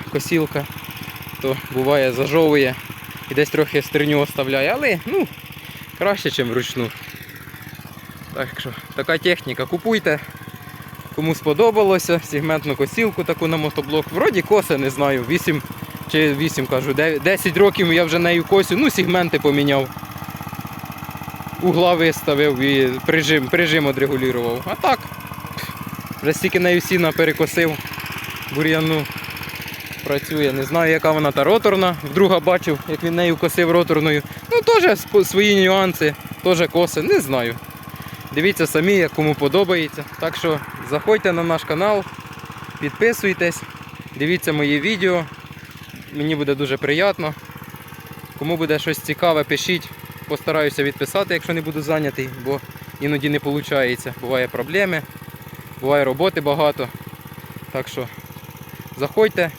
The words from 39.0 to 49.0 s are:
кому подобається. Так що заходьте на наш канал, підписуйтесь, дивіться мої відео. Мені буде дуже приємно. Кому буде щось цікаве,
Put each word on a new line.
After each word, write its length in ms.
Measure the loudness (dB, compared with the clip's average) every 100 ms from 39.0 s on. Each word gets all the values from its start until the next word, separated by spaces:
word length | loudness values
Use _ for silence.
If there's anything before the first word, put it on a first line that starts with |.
| 2
кому 240 | 2 2 2
подобається. 720 | 2 4 4 2 0 -6 -12 -6
Так 160 | -4 -2
що 240 | -2 -2 -4 -12 -4
заходьте 440 | -2 2 2 2
на 100 | 0
наш 200 | 0 0
канал, 400 | -2 0 2 2 -2 -12 -16 -14 -14 -14 -14 -6
підписуйтесь, 840 | -6 2 2 2 0 2 0 -2 -10 -16 -16 -16 -16 -4
дивіться 380 | 0 0 0
мої 260 | 0 2 2
відео. 460 | 0 0 2 2 -2 -10 -18 -18 -18 -18 -16 -18 -10
Мені 220 | -4 -2 0
буде 200 | 0 0
дуже 220 | 0 -2
приємно. 560 | 0 2 2 0 -4 -6 -12 -16 -16 -16 -16 -18 -16 -16 -16 -8
Кому 180 | -4 -2
буде 220 | 0 0
щось 180 | 0
цікаве, 460 | -4